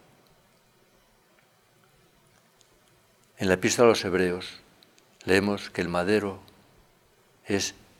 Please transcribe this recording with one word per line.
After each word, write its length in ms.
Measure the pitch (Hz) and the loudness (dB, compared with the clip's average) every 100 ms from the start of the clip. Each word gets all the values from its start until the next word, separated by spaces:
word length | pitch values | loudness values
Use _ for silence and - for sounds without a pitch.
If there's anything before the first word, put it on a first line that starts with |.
| _ _ _ _ _ _ _ _ _ _ _ _ _ _ _ _ _ _ _ _ _ _ _ _ _ _ _ _ _ _ _ _ _ - | _ _ _ _ _ _ _ _ _ _ _ _ _ _ _ _ _ _ _ _ _ _ _ _ _ _ _ _ _ _ _ _ _ -6
En 120 | 98 | 0
la 60 | 90 | 2
Epístola 320 | 117 - 120 | 0 4 4
a 20 | |
los 160 | 107 101 | 4 0
Hebreos 560 | 90 92 90 - - - _ _ _ _ _ - | 0 0 -4 -10 -18 -20 _ _ _ _ _ 0
leemos 440 | 95 101 101 - | 2 2 -2 -8
que 120 | - | -8
el 80 | 87 | -4
madero 500 | 87 90 104 101 95 - - _ _ _ _ _ _ _ _ - | -2 0 0 -2 -10 -18 -20 _ _ _ _ _ _ _ _ -4
es 300 | 101 - - - | -2 -2 -10 -20